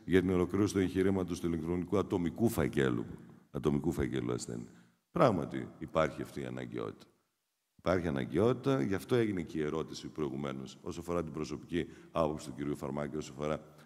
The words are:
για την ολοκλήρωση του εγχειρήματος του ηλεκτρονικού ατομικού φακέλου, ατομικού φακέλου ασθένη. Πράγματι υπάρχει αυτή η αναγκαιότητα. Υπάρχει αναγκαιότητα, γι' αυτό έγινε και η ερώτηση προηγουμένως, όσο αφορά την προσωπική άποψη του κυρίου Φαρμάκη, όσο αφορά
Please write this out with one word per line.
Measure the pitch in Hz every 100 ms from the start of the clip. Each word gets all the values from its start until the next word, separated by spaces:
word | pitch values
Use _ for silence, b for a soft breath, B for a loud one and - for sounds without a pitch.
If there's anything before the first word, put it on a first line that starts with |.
για | - 92
την | 90
ολοκλήρωση | 90 87 98 104
του | 95
εγχειρήματος | 92 87 95 98 87 87
του | 87
ηλεκτρονικού | 85 80 87 87 98
ατομικού | 90 98 85 - 113
φακέλου, | 117 67 71 67 58 53 - - - _
ατομικού | 67 71 73 78
φακέλου | 76 65 64 60
ασθένη. | 60 - 58 58 B B B _
Πράγματι | - 143 92 67 67 58 -
υπάρχει | 80 80 78 -
αυτή | - 73
η |
αναγκαιότητα. | 64 64 62 58 55 - - _ _ _ _ _ _ _
Υπάρχει | 82 92 85
αναγκαιότητα, | 69 60 71 113 127 135 135
γι' | 127
αυτό | 95 -
έγινε | 127 110 92
και | 78 80
η |
ερώτηση | 76 78 73 - 71
προηγουμένως, | - 73 67 69 65 67 67
όσο | - 82
αφορά | 82 87
την | 80
προσωπική | 73 73 73 - 85 71 B B
άποψη | 82 78 76 71
του |
κυρίου | 64 71 71
Φαρμάκη, | 73 73 73 78
όσο | 76
αφορά | 65 76 78 - B